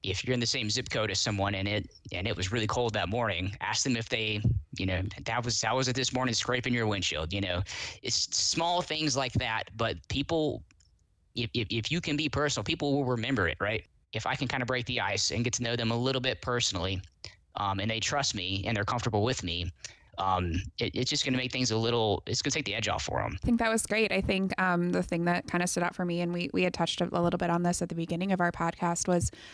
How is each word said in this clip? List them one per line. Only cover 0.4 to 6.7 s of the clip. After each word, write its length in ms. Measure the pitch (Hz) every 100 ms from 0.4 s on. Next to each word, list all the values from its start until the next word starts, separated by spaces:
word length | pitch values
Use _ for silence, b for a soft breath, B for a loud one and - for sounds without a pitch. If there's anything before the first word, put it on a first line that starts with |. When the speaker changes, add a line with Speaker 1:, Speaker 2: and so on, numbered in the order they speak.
Speaker 1:
the 40 | 113
same 240 | - 107
zip 200 | 104 -
code 200 | 120 107
as 100 | 95
someone 360 | - 101 98 95
and 140 | 101
it, 200 | 104 - - -
and 160 | 90 101
it 80 | 87
was 160 | 92
really 160 | 120 110
cold 260 | 127 120
that 140 | 104 90
morning, 480 | 113 113 87 95 -
ask 220 | 98 -
them 120 | 147 117
if 140 | 113
they, 320 | 113 110 107 110 113 - -
you 80 | 95
know, 160 | 90 95 -
"That 220 | - 117 120
was, 160 | 113
how 160 | 110 123
was 100 | 127
it 80 | 123
this 160 | 123
morning 220 | 127 127
scraping 400 | 113 - 123 123